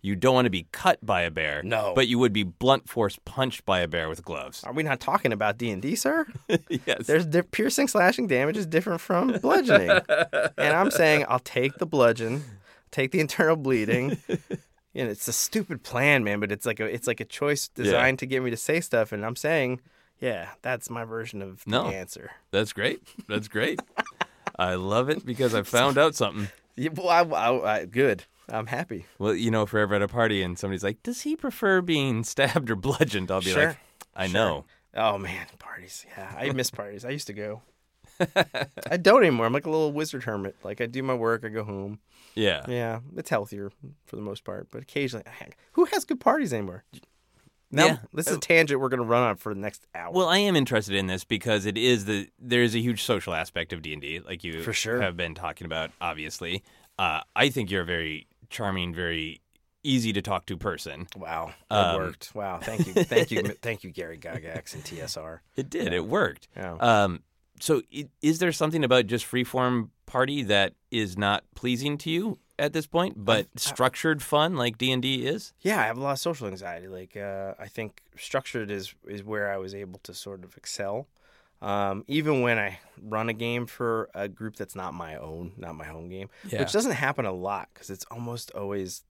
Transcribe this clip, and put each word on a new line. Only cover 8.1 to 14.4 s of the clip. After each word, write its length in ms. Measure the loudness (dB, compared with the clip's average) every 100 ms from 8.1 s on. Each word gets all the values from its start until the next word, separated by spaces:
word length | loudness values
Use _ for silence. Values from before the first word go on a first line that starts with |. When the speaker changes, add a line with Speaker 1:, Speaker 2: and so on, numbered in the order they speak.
| 2 0
Speaker 2:
damage 280 | 2 2 0
is 100 | 2
different 360 | 2 2 -4
from 300 | 0 2 2 2
bludgeoning. 480 | 4 4 6 6 8
Speaker 1:
<laughs> 100 | 4 4 2 2 0 0 0
Speaker 2:
And 180 | 2
I'm 160 | 4 4
saying 360 | 6 6 6 4
I'll 100 | 0
take 360 | 0 0 0 0
the 100 | 0
bludgeon, 580 | 6 6 6 0 -4 -6 -16 -20 -20 _
take 200 | -2 0
the 100 | 2
internal 360 | 0 4 4 4
bleeding. 600 | 4 2 4 2 2 -4
Speaker 1:
<laughs> 60 | -4 -6